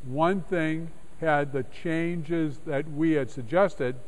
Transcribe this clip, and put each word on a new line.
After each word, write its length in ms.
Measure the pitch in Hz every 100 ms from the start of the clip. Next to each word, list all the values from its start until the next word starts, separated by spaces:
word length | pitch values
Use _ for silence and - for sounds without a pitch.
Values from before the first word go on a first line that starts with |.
| 127
One 360 | 135 165 196
thing 480 | 160 180 156 160 165 - - -
had 320 | 160 147 143
the 120 | 135
changes 920 | 127 - 170 160 170 175 151 170 156 131 -
that 220 | 139 156
we 200 | 147 165
had 180 | 156 127
suggested 680 | - 113 165 196 - 131 127